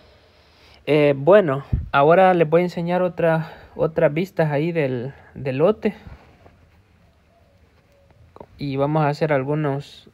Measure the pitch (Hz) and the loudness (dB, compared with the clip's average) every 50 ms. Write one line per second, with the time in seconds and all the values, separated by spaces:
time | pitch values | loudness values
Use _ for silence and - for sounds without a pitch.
0 | _ _ _ _ _ _ _ _ _ _ _ _ _ _ - _ _ - 143 151 | _ _ _ _ _ _ _ _ _ _ _ _ _ _ -20 _ _ 0 2 2
1 | 147 147 139 135 139 160 190 214 196 156 135 139 - - - - - - - 143 | 2 2 0 2 4 6 6 6 6 4 0 -4 -4 -4 -6 -6 -4 -2 0 2
2 | 139 151 165 185 190 185 185 175 165 151 160 170 180 180 170 180 170 170 175 180 | 4 4 6 6 6 4 4 2 2 2 2 2 0 0 -4 -6 -6 -4 -2 -2
3 | 185 180 175 - 165 165 160 160 160 - - - - - - - - 165 160 - | -2 -2 -2 -2 0 0 0 0 -2 -6 -12 -20 -20 -16 -8 -6 -6 -4 0 0
4 | 165 151 147 160 190 185 - - 160 151 147 139 156 170 170 165 147 131 127 120 | 0 0 0 -2 -6 -4 -4 -2 -2 -2 -2 -2 -2 -2 -2 -2 -2 -2 -4 -6
5 | 113 139 - - - - - - 127 131 127 135 156 185 214 - - 220 - - | -8 -10 -12 -16 -20 -20 -16 -12 -8 -6 -2 0 0 0 0 0 -4 -6 -6 -8
6 | - - - - - _ _ _ - - _ _ _ _ _ _ _ _ _ _ | -12 -20 -20 -20 -20 _ _ _ -20 -20 _ _ _ _ _ _ _ _ _ _
7 | _ _ _ _ _ _ _ _ _ _ _ _ _ _ _ _ _ _ _ _ | _ _ _ _ _ _ _ _ _ _ _ _ _ _ _ _ _ _ _ _
8 | _ _ _ _ _ _ - - - - - - 143 143 131 135 139 147 151 160 | _ _ _ _ _ _ -20 -20 -20 -20 -16 -12 -10 -6 -4 -2 -2 -2 0 0
9 | 151 143 147 - 165 151 151 135 131 135 147 156 156 143 139 143 143 - - - | 0 -2 -2 -2 -2 -2 0 -2 -2 -2 -4 -4 -2 -4 -4 -6 -8 -12 -18 -20
10 | - _ | -20 _